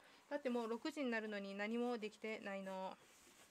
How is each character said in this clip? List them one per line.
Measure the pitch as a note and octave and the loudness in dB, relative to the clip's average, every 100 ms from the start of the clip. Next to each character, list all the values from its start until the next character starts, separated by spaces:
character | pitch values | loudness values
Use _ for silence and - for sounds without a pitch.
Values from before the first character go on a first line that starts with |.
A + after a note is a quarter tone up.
| - - - | -20 -20 -4
だ | C#4+ | 0
っ | |
て | C#4 | 2
も | A#3+ | 2
う | A3+ | 2
六 | A3+ D#4+ | 0 0
時 | D4+ | 2
に | B3+ | 2
な | A3+ | 2
る | G#3+ | 0
の | G3+ | -2
に | G3 | -2
何 | G3 G#3 A#3 | -2 2 4
も | A#3+ A#3+ | 2 2
で | G#3+ | -2
き | - | -4
て | A3 A3 | -4 -2
な | G3+ G3 | -2 -4
い | |
の。 | F#3+ F#3+ F#3+ - - - - - - | -2 -2 -2 -6 -14 -20 -20 -20 -20